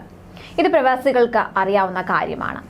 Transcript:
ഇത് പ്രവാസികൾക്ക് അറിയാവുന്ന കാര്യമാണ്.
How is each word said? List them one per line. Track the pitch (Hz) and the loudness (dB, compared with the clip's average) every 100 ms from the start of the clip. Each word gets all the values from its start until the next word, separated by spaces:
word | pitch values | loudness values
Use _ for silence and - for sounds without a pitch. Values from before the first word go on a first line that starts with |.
| - - - - - - | -12 -20 -20 -20 -8 0
ഇത് | 349 | 2
പ്രവാസികൾക്ക് | 320 262 254 277 247 240 226 - 196 | 4 2 2 2 2 2 2 0 0
അറിയാവുന്ന | 190 202 185 185 175 | 2 2 0 -2 -2
കാര്യമാണ്. | 170 160 156 - - | -2 -2 -4 -6 -8